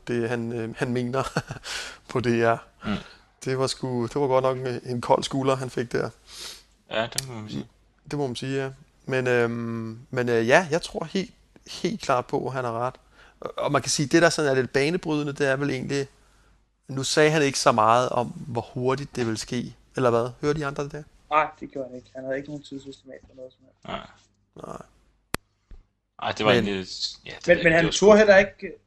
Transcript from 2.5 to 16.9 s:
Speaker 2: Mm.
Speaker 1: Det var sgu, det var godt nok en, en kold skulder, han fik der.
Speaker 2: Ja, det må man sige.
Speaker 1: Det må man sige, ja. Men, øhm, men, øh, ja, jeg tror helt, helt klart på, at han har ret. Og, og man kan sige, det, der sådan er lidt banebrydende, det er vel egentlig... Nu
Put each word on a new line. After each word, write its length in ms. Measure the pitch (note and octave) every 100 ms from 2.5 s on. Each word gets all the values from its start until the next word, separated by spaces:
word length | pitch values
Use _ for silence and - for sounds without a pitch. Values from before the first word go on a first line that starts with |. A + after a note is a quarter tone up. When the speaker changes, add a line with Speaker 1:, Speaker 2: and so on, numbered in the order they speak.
| A#2 - _ -
Speaker 2:
Mm. 80 | G2 - - _ _
Speaker 1:
Det 140 | C3+ C3
var 80 | C3
sgu, 400 | - C3 B2 A#2
det 80 | D3
var 60 | C#3
godt 160 | C3
nok 160 | C3 B2+
en, 220 | C3 B2
en 160 | B2+ B2
kold 220 | B2+ -
skulder, 320 | - C#3 C3+ C3
han 140 | B2+
fik 220 | - A#2
der. 180 | - A#2 - - - - - _ _ -
Speaker 2:
Ja, 160 | A2 A#2
det 160 | - C3+
må 60 |
man 160 | A#2 G#2+
sige. 160 | - - _ _ _ -
Speaker 1:
Det 80 | D3
må 80 | C3+
man 100 | A#2
sige, 280 | C3 C3+
ja. 60 | C3+ C3+ - _ -
Men, 200 | C3 B2+
øhm, 720 | B2 A#2 A#2 A#2 A2+ A2+ A2+ C3
men, 180 | B2+ A#2+
øh, 200 | A#2 A2+
ja, 180 | D#3 E3+
jeg 120 | E3
tror 220 | - G#3
helt, 260 | D#3+ D4 C#4+ - _ _ -
helt 340 | - F3+ A3
klart 260 | - B2+ -
på, 200 | C#3 C3
at 60 |
han 120 | C3
har 80 | B2
ret. 220 | A2+ B2 - _ _ - -
Og, 120 | - -
og 140 | C#3
man 100 | C#3+
kan 80 | C3+
sige, 160 | - C#3
det, 160 | E3
der 80 | E3
sådan 200 | - D3
er 40 |
lidt 160 | C3 A#2+
banebrydende, 600 | C3+ C#3+ E3+ D#3+ D3+ D3
det 140 | C#3+ C#3+
er 80 | C3+
vel 140 | C#3+
egentlig... 360 | C3 B2+ C#3 C3+ _ _ _ _ _ _ _
Nu 140 | -